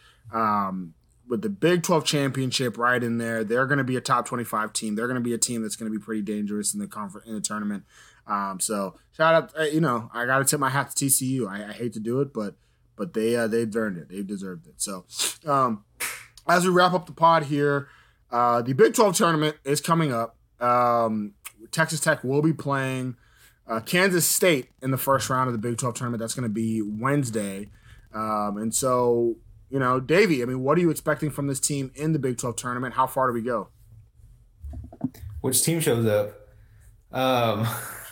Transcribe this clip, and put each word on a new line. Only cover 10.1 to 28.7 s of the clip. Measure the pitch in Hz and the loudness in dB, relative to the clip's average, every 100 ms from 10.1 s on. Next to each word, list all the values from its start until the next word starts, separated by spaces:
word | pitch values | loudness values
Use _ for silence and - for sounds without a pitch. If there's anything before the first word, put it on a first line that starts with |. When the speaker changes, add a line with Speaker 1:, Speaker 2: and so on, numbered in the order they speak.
Speaker 1:
I | 113 120 | -4 0
gotta | 135 | 2
tip | 135 151 | 2 0
my | 135 | 0
hat | 135 131 | 0 -2
to | |
T | - 139 | -2 0
C | - 131 | 0 0
U. | 131 104 | -2 -4
I, | 101 104 | -6 -10
I | |
hate | 107 120 | -8 -8
to | 110 | -6
do | 107 127 | -4 -2
it, | 139 | -2
but, | 113 101 - _ _ _ - | -4 -8 -10 _ _ _ -10
but | 98 | -6
they, | 110 113 120 | -2 0 0
uh, | 113 | 0
they've | 113 113 110 | 0 0 -2
earned | 107 87 | -4 -6
it. | 71 | -10
They've | 92 98 | -10 -8
deserved | 101 95 87 80 | -8 -10 -12 -16
it. | - | -10
So, | - 95 - - - - 156 | -8 -8 -12 -6 -6 -6 -2
um, | 139 127 107 - - - - - - - | 2 2 0 -8 -10 -10 -10 -16 -10 2
as | 175 | 2
we | 180 | 4
wrap | 180 180 | 4 4
up | 175 175 | 2 -4
the | |
pod | 139 165 165 | 2 4 4
here, | 143 147 143 143 139 - _ _ _ | 2 0 2 0 -4 -14 _ _ _
uh, | 120 120 120 | 2 4 2
the | 120 | 2
Big | 135 233 | 4 6
Twelve | 247 208 170 | 6 4 4
tournament | 175 160 151 151 | 2 2 0 -2
is | 135 147 | -2 -2
coming | - 165 156 | 2 2 2
up. | 120 117 - _ _ | 0 -4 -8 _ _
Um, | 120 123 123 117 113 110 104 - - - - | 2 4 4 4 2 0 -4 -10 -20 -20 -6
Texas | - 160 156 | -2 0 0
Tech | 165 147 | 0 0
will | 123 139 | 0 2
be | 156 | 2
playing, | 143 139 139 135 131 127 117 _ _ - _ - | 0 -2 -2 -2 -4 -6 -10 _ _ -20 _ -8
uh, | 113 | -6
Kansas | 113 180 196 180 - | 0 2 4 4 2
State | - 190 147 - _ | 4 4 4 0 _
in | 131 | -2
the | 135 | 0
first | - 135 - | 2 2 2
round | 131 127 | 0 0
of | |
the | 117 | 0
Big | 120 117 | -2 -2
Twelve | 127 | -4
tournament. | 117 123 117 | -4 -4 -4
That's | 113 | -4
gonna | - 120 | -4 -2
be | 107 113 113 | -2 0 0
Wednesday. | 104 107 127 143 127 110 101 98 104 - - - - | -2 -4 0 0 0 -2 -4 -6 -12 -18 -20 -20 -14
Um, | 110 110 107 104 101 | -6 -2 0 0 -2
and | 113 | -2